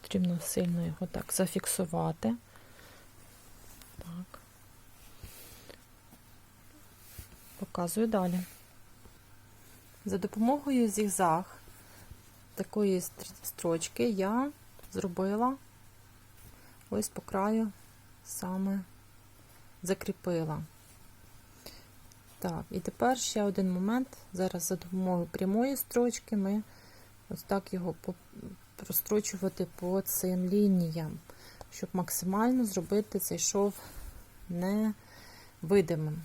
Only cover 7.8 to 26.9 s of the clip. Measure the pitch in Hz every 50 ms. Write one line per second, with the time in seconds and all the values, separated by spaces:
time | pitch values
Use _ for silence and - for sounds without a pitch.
7.8 | 175 170 - 214 226 226 220 196 185 180 175 180 180 - - - - - - -
8.8 | - - - - - - - - - - - - - - - - - - - -
9.8 | - - - - - 202 190 190 185 202 - 208 220 240 285 294 285 285 269 247
10.8 | 233 214 196 214 214 202 185 - 190 165 160 170 185 - - - - - - -
11.8 | - - - - - - - - - - - - - - - - 190 - - 214
12.8 | 208 196 185 180 180 - - - - - - - - - - - - 175 165 165
13.8 | 165 - - - 233 233 214 190 190 196 220 247 269 294 294 - - - - -
14.8 | - - - 190 196 185 170 185 190 196 202 214 240 254 269 269 - - - -
15.8 | - - - - - - - - - - - - - - - - - - - -
16.8 | - - 208 208 214 - - - - - - 190 196 208 220 226 226 208 - -
17.8 | - - - - - - - - - - - - - 180 185 190 190 196 196 196
18.8 | 180 - - - - - - - - - - - - - - - - - - -
19.8 | - 175 190 185 - - 190 - - 185 175 165 160 156 151 151 160 - - -
20.8 | - - - - - - - - - - - - - - - - - - - -
21.8 | - - - - - - - - - - - - - 180 165 - - - - 185
22.8 | - - - - 233 247 262 247 - - - 220 208 202 190 - 190 185 180 180
23.8 | 185 202 233 254 262 - - - - - - 180 185 185 185 175 165 - 190 180
24.8 | - 170 185 185 185 185 180 175 170 165 - - 190 190 196 226 247 269 277 254
25.8 | - - - 240 240 247 233 - - - 220 208 190 190 202 214 208 - - -
26.8 | - -